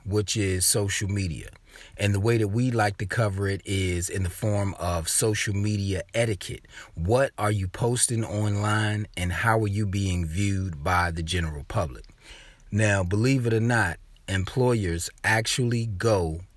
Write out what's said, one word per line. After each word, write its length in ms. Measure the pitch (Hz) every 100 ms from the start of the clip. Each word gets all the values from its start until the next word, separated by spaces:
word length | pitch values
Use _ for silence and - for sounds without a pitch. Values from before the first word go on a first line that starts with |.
which 320 | - 104 95 110
is 300 | 98 92 -
social 420 | 113 101 - 95
media. 400 | 101 92 64 - - - - - -
And 180 | 101
the 60 | 101
way 160 | 110 117
that 120 | 104
we 220 | 110 127
like 280 | 117 104 98
to 80 | 101
cover 420 | - 107 98 98
it 140 | 98
is 440 | - 98 92 87 85
in 140 | 101
the 80 | 90
form 440 | - 110 104 98 -
of 300 | 85 87 80
social 460 | - 113 104 -
media 480 | 101 107 104 98 90 -
etiquette. 520 | 117 117 98 - 90 - - -
What 380 | - 85 123 139 -
are 120 | 104
you 160 | 107 92
posting 580 | - 120 123 - 113
online, 840 | 87 104 107 101 104 107 107 104 104 -
and 160 | 90
how 260 | 85 117 110
are 60 | 104
you 200 | 101 107
being 400 | 98 98 90 82
viewed 580 | 85 101 98 95 76
by 260 | 82 90 87
the 120 | 85
general 420 | 82 92 82 73 -
public? 380 | 117 78 64 - - - - - - -
Now, 320 | 104 107 101
believe 440 | 87 101 123 135 117
it 80 |
or 60 | 113
not, 380 | 117 117 92 - - - -
employers 800 | 95 92 131 123 117 92 85 - -
actually 640 | - 110 113 - 120 120 113
go 540 | 92 113 101 82 80 95